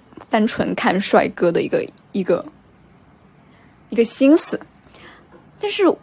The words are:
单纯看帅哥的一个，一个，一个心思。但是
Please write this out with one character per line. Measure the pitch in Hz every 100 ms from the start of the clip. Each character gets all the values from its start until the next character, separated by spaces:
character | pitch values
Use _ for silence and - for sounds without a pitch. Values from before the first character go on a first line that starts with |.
| - - -
单 | 220 220
纯 | - - 185
看 | - 190
帅 | - 208 -
哥 | - 175
的 | 170
一 | -
个， | 175 - - _
一 | 202
个， | 185 - 294 - _ _ _ _ _ _ _ _ _ _ _ _ -
一 | 202
个 |
心 | 226 - 269 330
思。 | - - - _ _ - - - _ - - -
但 | 403
是 | 403 349 -